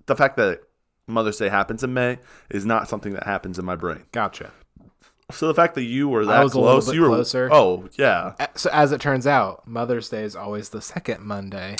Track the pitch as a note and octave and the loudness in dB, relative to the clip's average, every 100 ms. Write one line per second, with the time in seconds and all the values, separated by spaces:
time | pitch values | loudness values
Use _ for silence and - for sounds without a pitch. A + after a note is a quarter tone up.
0 | - C3+ C3+ - G2+ E2+ _ _ _ _ | -4 0 2 2 0 0 _ _ _ _
1 | - A2+ A2 G#2 G2+ G2+ G2 A2+ B2+ B2+ | -6 -2 -2 -2 0 0 -2 -4 -4 -2
2 | B2 B2+ _ - - G2+ G#2 A2+ - G#2 | -2 -4 _ -20 -10 -6 -2 -2 -2 -8
3 | G#2 G2 G#2 G2 F#2 F2+ F2+ F2 F2 D#2 | -8 -8 -6 -6 -6 -10 -8 -6 -6 -8
4 | _ A#2+ G2+ - - _ _ _ - _ | _ -6 -6 -6 -18 _ _ _ -20 _
5 | _ _ _ - D#3+ D#3 E3+ D3 A#2 C3 | _ _ _ -4 0 4 2 2 -4 -2
6 | C#3+ A#2 G#2 A2+ C3+ C3 A#2+ C3 B2+ D#3+ | 0 0 4 4 4 4 6 6 4 4
7 | D3+ A#2 A#2 B2+ C3 D3+ F#2+ F2+ F#2+ - | 4 4 0 -2 6 6 6 2 -6 0
8 | C3+ F2 F#2 - C#3+ - F3+ D3+ C#3+ C#3 | 2 2 -2 -6 -8 -4 0 4 4 2
9 | C#3+ C3+ C3+ C3+ G2 - - A#2 A#2+ A#2+ | 0 0 2 2 2 -4 -10 -6 -2 -4
10 | A2 G#2+ G#2+ F2+ G2+ G#2 G#2+ G#2+ - F3 | -4 -8 -8 -8 -8 -8 -10 -14 -10 -10
11 | - G#2+ G#2 G2+ G2 F#2+ F#2+ G#2 | -8 -8 -8 -10 -10 -12 -10 -12